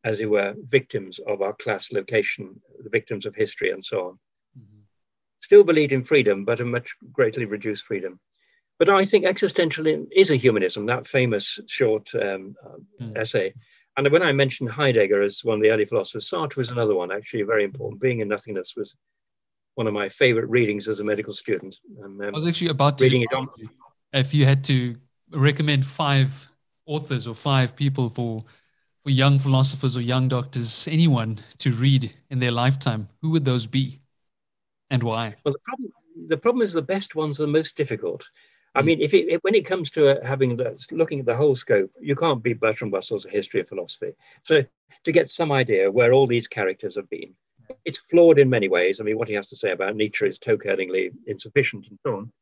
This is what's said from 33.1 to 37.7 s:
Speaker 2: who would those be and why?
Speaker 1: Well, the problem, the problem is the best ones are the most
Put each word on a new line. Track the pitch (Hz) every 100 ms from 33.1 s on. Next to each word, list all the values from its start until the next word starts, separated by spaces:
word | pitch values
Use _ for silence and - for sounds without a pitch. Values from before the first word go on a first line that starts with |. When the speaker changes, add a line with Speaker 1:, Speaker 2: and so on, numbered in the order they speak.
| _
Speaker 2:
who | 160
would | 160
those | 135 127 110
be | 131 131 - _ _ _ _ _ _ _ _ _
and | 127
why? | 120 113 113 107
Speaker 1:
Well, | 147
the | 139
problem, | - 262 240 _ _ - -
the | 156
problem | 233 247
is | 208
the | 170
best | 135 196 -
ones | 156 151 143
are |
the | 147
most | 151 156